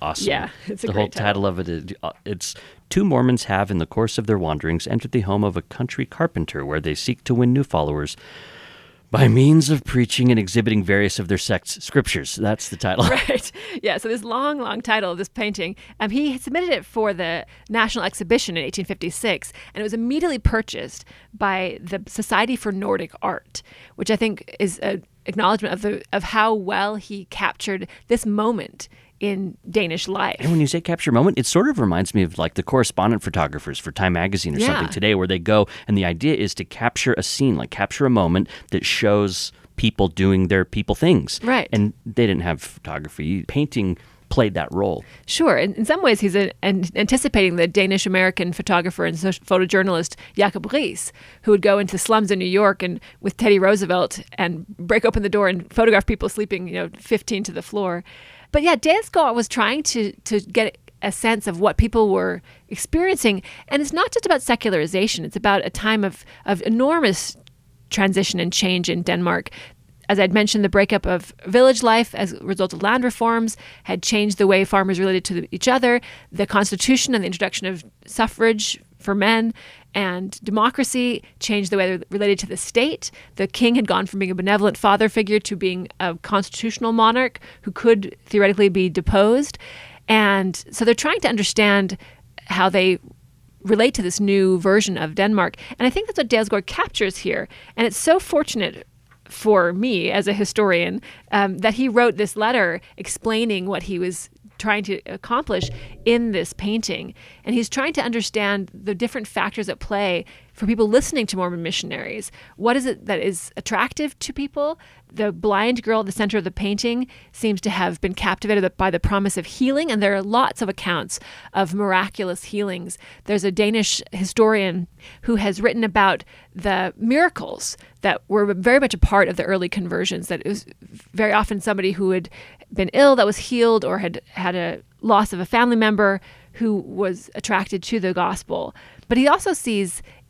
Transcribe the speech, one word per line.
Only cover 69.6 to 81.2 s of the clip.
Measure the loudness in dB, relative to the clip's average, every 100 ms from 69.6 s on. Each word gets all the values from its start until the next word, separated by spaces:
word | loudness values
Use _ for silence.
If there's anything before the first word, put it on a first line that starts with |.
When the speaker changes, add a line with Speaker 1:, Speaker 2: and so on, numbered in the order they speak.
| -20 -20 _ _ -2
Speaker 2:
As | 2
I'd | 4
mentioned, | 4 2 2 4
the |
breakup | 4 4 2 0
of | -4 -4 -16 2
village | 6 8 6
life | 4 4 2
as | -2 -6
a | -6
result | -6 -2 -4
of | -2
land | 0 2 0
reforms | 0 0 0 -2 -6 -18 -18
had | -6 -4
changed | 0 0 0 2
the | 4
way | 4 4
farmers | 2 2 0
related | 0 0 -2
to | -6 -6 -2
each | 2
other. | 2 4 0 -2 -20 -14
The | -4 0
Constitution | 2 0 -2 2 2 2 0
and |
the | -2
introduction | -4 -4 -4 -6
of | -8 -12 _ -12
suffrage | -2 -2 2 2 2 -2 -6 _ _
for | -4 0
men | 2 2 0 -4 -14 -20 _ -4
and | -4 -4 -8 -10
democracy | -4 2 2 2 -2 0 -2 -2